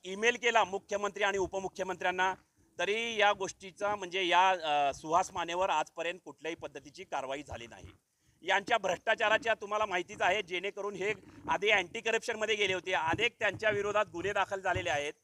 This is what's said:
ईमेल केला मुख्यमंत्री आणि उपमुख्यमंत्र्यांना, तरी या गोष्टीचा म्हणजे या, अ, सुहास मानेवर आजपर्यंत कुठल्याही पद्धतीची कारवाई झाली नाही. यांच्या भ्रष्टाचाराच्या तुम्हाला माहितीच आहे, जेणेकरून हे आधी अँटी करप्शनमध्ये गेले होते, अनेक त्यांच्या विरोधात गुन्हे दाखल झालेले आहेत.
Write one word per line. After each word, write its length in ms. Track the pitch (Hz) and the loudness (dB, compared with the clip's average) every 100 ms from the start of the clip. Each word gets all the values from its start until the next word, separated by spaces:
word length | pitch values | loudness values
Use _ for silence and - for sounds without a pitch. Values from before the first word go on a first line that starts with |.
ईमेल 320 | 180 196 226 240 | -8 0 0 2
केला 280 | 240 226 | 4 4
मुख्यमंत्री 600 | 185 196 - 202 202 196 | 2 -2 -4 -4 -2 0
आणि 140 | 202 196 | 0 0
उपमुख्यमंत्र्यांना, 960 | 180 196 190 - 185 175 185 180 185 185 _ _ _ - | -2 -4 -6 -6 -6 -2 -2 0 0 -2 _ _ _ -4
तरी 400 | 180 214 233 220 | -2 0 -2 2
या 140 | 202 | 4
गोष्टीचा 640 | 202 185 - 190 165 202 208 | 4 -4 -8 -18 -6 -4 -2
म्हणजे 280 | 185 185 | -4 -2
या, 260 | 180 175 190 | 4 6 6
अ, 440 | 185 156 147 143 | 4 2 2 2
सुहास 380 | 135 160 165 190 | -2 0 0 0
मानेवर 360 | 190 170 175 190 | -4 -4 -2 0
आजपर्यंत 500 | 156 156 - 165 180 - | 0 -2 -4 -6 -6 -14
कुठल्याही 300 | 139 156 160 | -10 -8 -8
पद्धतीची 480 | 156 143 139 - | -10 -12 -16 -18
कारवाई 400 | 185 147 131 139 143 | -8 -6 -4 -8 -8
झाली 200 | 120 117 | -12 -12
नाही. 180 | 104 92 - _ _ _ _ | -16 -20 -20 _ _ _ _
यांच्या 360 | 165 190 196 233 | 0 0 2 0
भ्रष्टाचाराच्या 760 | 190 170 - 214 214 214 226 | 2 -2 0 2 4 2 2
तुम्हाला 320 | 214 202 208 214 | -2 -2 -2 0
माहितीच 360 | 180 180 208 | -2 -4 0
आहे, 200 | 202 202 | 2 2
जेणेकरून 520 | 175 180 196 196 196 | -2 -4 -4 -6 -8
हे 200 | 196 196 196 - - - | -4 -4 -4 -10 -16 -4
आधी 200 | 165 208 | 0 4
अँटी 320 | 208 175 226 | 2 2 -4
करप्शनमध्ये 540 | 220 220 226 220 214 214 | 0 0 -2 -4 0 2
गेले 180 | 202 | 2
होते, 200 | 185 180 | 0 0
अनेक 460 | 180 160 170 233 _ | 0 2 2 0 _
त्यांच्या 300 | 208 185 214 | -2 0 0
विरोधात 360 | 208 202 208 202 | 0 0 0 0
गुन्हे 200 | 170 185 | -2 -2
दाखल 260 | 202 185 196 | 0 0 -2
झालेले 300 | 185 180 180 | -2 -2 0
आहेत. 240 | 147 143 - | -2 -2 -8